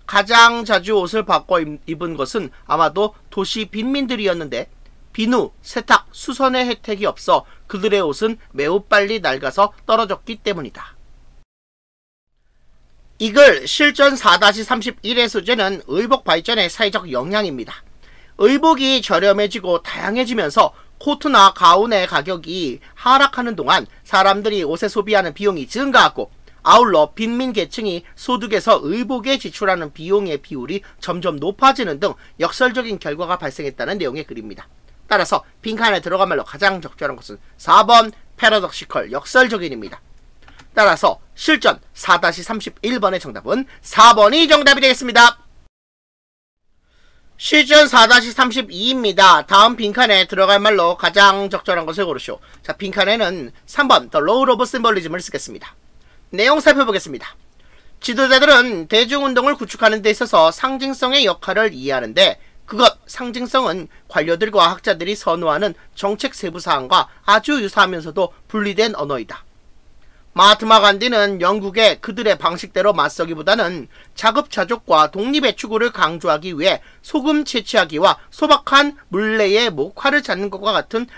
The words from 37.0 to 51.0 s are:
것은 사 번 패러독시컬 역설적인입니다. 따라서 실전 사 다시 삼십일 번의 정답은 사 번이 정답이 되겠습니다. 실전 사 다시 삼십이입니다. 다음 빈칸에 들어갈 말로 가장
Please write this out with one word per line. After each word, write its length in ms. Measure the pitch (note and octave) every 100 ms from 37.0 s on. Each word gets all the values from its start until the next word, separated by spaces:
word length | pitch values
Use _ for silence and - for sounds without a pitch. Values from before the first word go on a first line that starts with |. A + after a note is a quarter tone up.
| C#3+ B2+
것은 220 | - G#2 - -
사 280 | - F#3 A3
번 260 | A#3 A3+ - - -
패러독시컬 800 | A3 G#3 F3 - - C#3+ G#2+
역설적인입니다. 880 | C3 - B3+ B3+ G#3+ E3+ A#2+ G2 - - - - - - - -
따라서 480 | - G3+ D#3+ F3+ - - -
실전 440 | - D#4 A3 - -
사 260 | - - F3
다시 240 | E3+ E3+
삼십일 560 | E3+ A3 G3+ - G#3+ B3
번의 220 | G3 F#3
정답은 440 | D3+ G#2 A2 A3 C4 -
사 320 | - - A3+
번이 360 | G#3+ G#3 D4 D#4+
정답이 320 | D4 C#4 C#4
되겠습니다. 580 | C4 B3+ B3 A3+ A#3+ - - - _ _ _ _ _ _ _ _ _ _ _ _ _ _ _ _ _ -
실전 500 | - D4+ C4+ D4+ D4
사 200 | B3 A3+
다시 260 | B3 A#3
삼십이입니다. 1120 | A3+ B3 A#3 G#3 E3+ A#3 C4 A3 F3+ F#3+ D#3+ D3
다음 320 | G3 A3 A#3+
빈칸에 500 | G#3 G#3 A#3+ G3 F#3
들어갈 320 | - F#3+ G3+
말로 380 | G#3 G3+ E3+
가장 520 | F3+